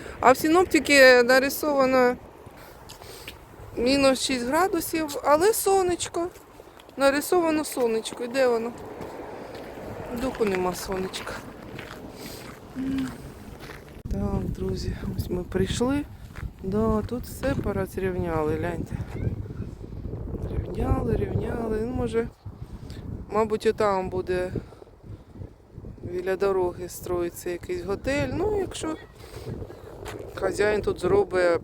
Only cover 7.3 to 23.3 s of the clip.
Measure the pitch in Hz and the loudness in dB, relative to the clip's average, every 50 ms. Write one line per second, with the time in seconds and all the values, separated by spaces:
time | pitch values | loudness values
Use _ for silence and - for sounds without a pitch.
7.3 | 370 359 330 330 311 311 294 - - 285 247 233 220 220 214 - - - 240 240 | 2 4 4 4 2 0 0 -2 -2 0 0 2 0 0 -2 -4 -8 -8 -8 -4
8.3 | 233 269 262 247 240 226 226 240 240 - - - - - - - - - - - | 0 2 4 4 4 2 0 -2 -6 -10 -12 -14 -12 -12 -12 -12 -12 -12 -12 -12
9.3 | - - - - - - - - - - - - - - - - 247 240 254 262 | -12 -12 -12 -12 -12 -12 -12 -12 -12 -12 -12 -12 -10 -10 -10 -8 -6 -4 -4 -2
10.3 | - - 233 202 190 185 180 180 180 - - - 190 185 185 185 - - - - | 0 0 2 2 2 2 0 0 -2 -4 -4 -4 -4 -4 -4 -4 -6 -8 -8 -8
11.3 | - - - - - - - - - - - - - - - - - - - - | -10 -10 -12 -14 -14 -16 -14 -14 -14 -12 -12 -12 -14 -14 -14 -14 -14 -14 -14 -14
12.3 | - - - - - - - - - 262 262 269 269 269 262 254 247 - - - | -14 -14 -14 -14 -16 -16 -16 -14 -8 -6 -4 -2 -2 -2 -2 -4 -6 -10 -12 -14
13.3 | - - - - - - - - - - - - - - - - - 196 202 202 | -16 -16 -16 -16 -16 -16 -14 -14 -16 -16 -16 -18 -16 -12 -8 -4 -4 -2 -2 0
14.3 | 196 196 196 - - - 185 190 190 185 - - - - - - - - - - | 0 -2 -2 -2 -4 -4 -4 -4 -4 -4 -4 -4 -4 -4 -4 -6 -4 -4 -4 -4
15.3 | - 180 175 - - 185 190 190 - - 240 254 277 285 294 - - - - - | -4 -4 -4 -2 0 0 0 2 2 0 2 2 2 0 -2 -4 -10 -16 -16 -16
16.3 | - - - - - - - 190 185 214 220 220 220 214 208 - 233 247 - - | -12 -10 -10 -10 -10 -8 -6 -2 0 2 2 4 2 2 0 -2 -4 -6 -6 -8
17.3 | - - - 262 285 294 - 214 202 196 190 185 - 190 185 190 180 180 180 175 | -8 -4 -2 0 0 0 0 -2 0 0 -2 -2 -2 -2 -2 0 0 0 0 0
18.3 | 165 160 156 151 160 156 160 175 170 165 151 - - - - - - - - - | 0 0 2 2 0 0 0 -2 -2 -2 -4 -4 -4 -6 -6 -6 -6 -4 -2 -2
19.3 | - - - - - - - - - - - - - - - - - - - - | -2 -4 -6 -8 -8 -8 -8 -8 -10 -12 -12 -12 -10 -10 -10 -8 -8 -8 -8 -8
20.3 | - - - - - - - - - - 233 254 262 254 - 233 220 208 202 196 | -8 -6 -6 -4 -4 -4 -4 -4 -2 0 2 2 2 2 2 0 0 0 0 0
21.3 | - 202 208 226 233 233 233 226 220 214 220 240 254 254 247 233 220 226 233 233 | -2 -2 -2 -2 -2 -4 -2 -2 -2 -2 -2 -2 -2 -2 -2 0 0 0 -2 -2
22.3 | - - - - - - - - - - - - - - - - - - - - | -6 -12 -16 -16 -14 -14 -14 -14 -14 -14 -12 -12 -12 -12 -10 -10 -10 -10 -8 -2